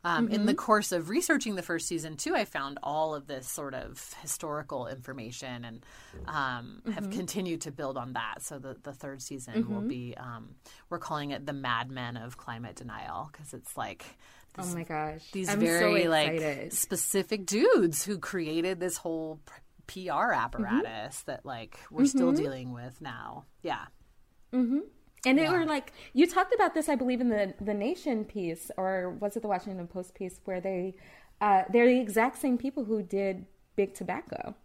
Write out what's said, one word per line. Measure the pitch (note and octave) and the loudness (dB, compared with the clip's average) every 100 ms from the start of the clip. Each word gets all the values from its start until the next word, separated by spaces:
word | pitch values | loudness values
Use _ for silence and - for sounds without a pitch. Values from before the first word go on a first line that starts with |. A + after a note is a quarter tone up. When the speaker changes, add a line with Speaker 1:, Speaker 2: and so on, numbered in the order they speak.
| F3 | 2
Speaker 1:
um, | E3+ A3+ | 2 4
in | G#3+ G#3+ | 4 4
the | |
Speaker 2:
Mm-hmm. | D4 - | 2 4
Speaker 1:
course | G#3+ G#3 | 4 4
of | F3+ D#3+ | -2 0
researching | B3+ F4+ D4+ A3+ F#3+ | -2 2 2 2 -4
the | |
first | E3 E3 - | -2 -4 -2
season, | E3+ D#3 D#3 | -4 -6 -6
too, | - | 0
I | F#4 D3+ | 0 0
found | D3+ C#3 C#3+ | -4 -6 -4
all | C#3 D3+ D#3+ | -2 0 0
of | D3+ C#3 | 0 -6
this | C3+ B2+ | -10 -8
sort | - C#3+ | -8 -6
of | C3 - - - - | -8 -10 -14 -16 -14
historical | D3+ - D#3+ D3 C#3+ C#3 A#2+ | -8 -6 -4 -6 -4 -6 -6
information | B2+ B2 C3 A2+ A#2+ C3+ B2 A#2+ | -8 -10 -10 -10 -10 -10 -10 -10
and, | A2+ - - - - - | -14 -18 -20 -18 -12 -6
um, | D#3 C3+ B2 A#2+ - - | -2 -2 -2 -8 -10 -8
have | G3 | -6
Speaker 2:
Mm-hmm. | G3+ | -4
Speaker 1:
continued | G#3+ F3+ G#3 F#3 E3 | -4 -4 -4 -2 -4
to | D#3+ | -6
build | - C#3+ C3 | -6 -6 -4
on | B2 | -6
that. | B2 A2 - | -4 -6 -8
So | - C#3+ | -10 -10
the, | C3+ B2 | -12 -12
the | D3 | -14
third | C#3 C#3+ C3+ | -12 -12 -12
season | - C#3 B2+ A3 A3+ | -10 -12 -4 -2 -2
will | G#3 | -2
Speaker 2:
Mm-hmm. | A3 | -4
Speaker 1:
be, | B2 B2 - | -4 -8 -10
um, | B2+ A#2 A2+ - - - - | -12 -14 -16 -20 -20 -20 -10
we're | E3+ | -8
calling | - D#3 C#3+ | -4 -4 -4
it | C#3 C#3 | -6 -6
the | |
Mad | C#3 B2+ A#2 B2 | -4 0 0 -2
Men | C3 A#2+ A#2+ | -4 -6 -6
of | A#2 B2 | -10 -12
Climate | - A#2 A#2 - | -10 -8 -10 -10
Denial, | B2 G#2+ - F2 D3+ | -10 -10 -8 -8 -8
'cause | - D3+ | -14 -16
it's | B2 - - | -14 -10 -8
like | A2 - - - - - - - | -8 -8 -16 -20 -20 -20 -18 -8
Speaker 2:
Oh | |
Speaker 1:
this, | F3+ | -6
Speaker 2:
my | F3 | -6
gosh. | E3 D#3 D#3 D#3 - | -4 -4 -4 -6 -8
Speaker 1:
these | G3 F3+ | -4 0
Speaker 2:
I'm | - | 4
so | E3+ | 4
Speaker 1:
very, | E3+ F3 E3+ E3+ | 6 6 6 6
like, | D#3+ D3+ | 6 4
Speaker 2:
excited. | D#3+ D#3 C#3 - | 2 0 -2 -4
Speaker 1:
specific | - - F3+ - G3 F#3 G#3+ F3+ | -4 -2 -2 0 0 0 -4 0
dudes | G#3 G4+ G4+ F3 D3 F#3+ | 4 6 8 6 2 -2
who | G3 | -4
created | - F#3+ D#3 E3 F3 F#3 | -4 -4 -2 0 0 0
this | F3+ E3+ | -2 -2
whole | F3 E3 D#3+ D3+ - | -4 -4 -6 -10 -16
pr-, | - - - - | -20 -20 -20 -14
P | F#3+ F#3 | -8 -2
R | D3 A#3 | 0 2
Speaker 2:
Mm-hmm. | D3 | 2
Speaker 1:
apparatus | A#2 B2 G#2+ C4+ G4+ G#2+ A#2 - | 0 -2 0 0 -2 -6 -8 -8
that, | - C3+ - | -8 -8 -8
like, | A#2+ A2 - - | -10 -10 -16 -10
we're | A#3 C4+ | 4 4
still | C4+ B3+ | 6 4
Speaker 2:
Mm-hmm. | D4 | 4
Speaker 1:
dealing | - C3 B2+ | 0 -4 -8
with | A#2+ A#2+ - | -10 -12 -12
now. | C#3 A2+ A2 C#3+ - _ | -12 -10 -12 -12 -18 _
Yeah. | E3+ A#2 D#2 - - - - _ - | -6 -6 -6 -18 -20 -20 -20 _ -2
Speaker 2:
Mm-hmm. | B3+ A#3+ C#4 G#4 - - - B3+ | 2 4 2 -2 -16 -20 -2 4
And | C4+ | 6
they | |
Speaker 1:
Yeah. | D#4 | 6
Speaker 2:
were | F4+ D#4+ | 4 2
like, | D4 - - - | 0 -4 -18 -2
you | B3+ F4 | 4 6
talked | F4+ F#4 | 6 2
about | A4 F4+ D#4+ | 4 4 4
this, | D#4 | 2
I | C4+ | 2
believe, | B3+ B3 | 2 2
in | B3 | 2
the, | G#3+ F#3+ - | 4 0 -2
the | G3+ | -2
Nation | G#3 G#3+ F4+ D4+ A3+ G#3+ | 0 0 -2 0 -2 -2
piece, | G#3 E3+ E3 - - | -4 -4 -4 -8 -2
or | F#3 F#3+ F3+ F3+ | 0 0 -2 -2
was | G#3 A3+ | -4 -2
it | |
the | G#3+ | -2
Washington | F#3 G3+ F#3+ F3 | -2 -2 -8 -8
Post | F#3 F3+ | -8 -10
piece, | - F#3 - - | -8 -8 -8 -6
where | F#3 | -4
they, | F#3+ F#3 F#3 F#3+ - - - - | -2 -2 -2 -6 -20 -20 -20 0
uh, | G#3 F#3+ F#3 | 6 6 8
they're | A#3 A#3+ | 8 10
the | B3 | 8
exact | A3 G3+ A#3+ - | 4 4 4 2
same | C#4 B3 | 2 2
people | C4+ C#4+ G#3+ | 0 -2 0
who | A3 | -2
did | F3+ G3 G3 F#3 F#3 - _ - | 0 0 0 -2 -10 -20 _ 0
Big | G3 - | 0 0
Tobacco. | F#3 F#3 - - - - | -6 -6 -6 -8 -8 -10